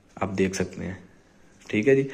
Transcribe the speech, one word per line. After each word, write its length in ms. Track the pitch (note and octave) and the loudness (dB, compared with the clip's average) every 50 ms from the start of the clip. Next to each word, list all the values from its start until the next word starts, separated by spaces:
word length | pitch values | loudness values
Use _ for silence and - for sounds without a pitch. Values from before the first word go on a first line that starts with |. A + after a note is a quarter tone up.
| _ _ - | _ _ -8
आप 120 | - G2 G2+ | -6 -6 -2
देख 260 | G2 F#2+ F#2+ F#2 - | 0 0 0 0 0
सकते 300 | - F#2 - - - F2+ | -2 -4 -6 -6 -10 -10
हैं, 140 | F2+ F#2 - - - - - _ _ _ - - - - - - - | -10 -10 -12 -16 -20 -20 -20 _ _ _ -20 -20 -20 -20 -20 -10 -4
ठीक 180 | - G#2 G#2+ C3+ | -2 2 4 4
है 60 | C3+ | 4
जी। 120 | C3+ C3+ C#3 | 4 4 0